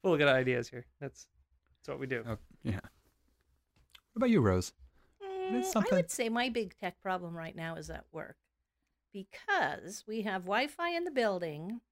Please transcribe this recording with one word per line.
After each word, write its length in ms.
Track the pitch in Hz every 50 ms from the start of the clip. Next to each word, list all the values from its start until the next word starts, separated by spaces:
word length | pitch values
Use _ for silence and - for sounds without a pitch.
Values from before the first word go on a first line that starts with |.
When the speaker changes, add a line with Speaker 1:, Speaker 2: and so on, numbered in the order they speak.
Speaker 1:
Full 120 | - 190 170
of 40 | 147
good 100 | 147 143
ideas 400 | 131 131 131 127 127 120 123 -
here. 160 | - 120 120 _ _ _
That's, 240 | 147 135 - - - _ _ _ _ _ _ _ _ _ _ _
that's 100 | _ -
what 80 | 139 139
we 60 | 135
do. 180 | 127 131 117 113
Speaker 2:
Oh, 120 | 120 110 110 - _ - _
yeah. 180 | - - 98 95 - - _ _ _ _ _ _ _ _ _ _ _ _ _ _ _ _ _ _ _ _ _ - _ _
What 100 | _ 220
about 80 | 254 247
you, 100 | 226 180
Rose? 320 | 117 101 92 92 92 - _ _ - - _ _ _ _ _ _
What 360 | 403 392 381 381 381 381 - -
is 60 | 370 381
Speaker 3:
Mm, 40 |
Speaker 2:
something 200 | 381 220 - 480
Speaker 3:
I 40 | 202
would 140 | 180 170 -
say 180 | - - 240 226
my 200 | 226 240 247 262
big 280 | 226 240 220 185 -
tech 240 | _ - 180 - _
problem 360 | _ 196 185 180 175 170 170
right 180 | 170 165 165 -
now 220 | 165 165 165 165
is 120 | 160 156 160
at 160 | 160 151 - _
work 260 | - 160 - - - _ _ _ _ _ _ _ _ _ _ _ _ _ _ _
because 920 | - 202 190 _ - - - - 403 370 196 139 - - 101 170 214 - -
we 180 | - 220 226
have 200 | 196 214 190 190 180
Wi-Fi 440 | 180 202 226 269 294 - - 339 339
in 140 | 349 339 349
the 80 | 359
building 680 | 285 262 233 214 196 180 170 165 147 147 160 190 233 233 _ _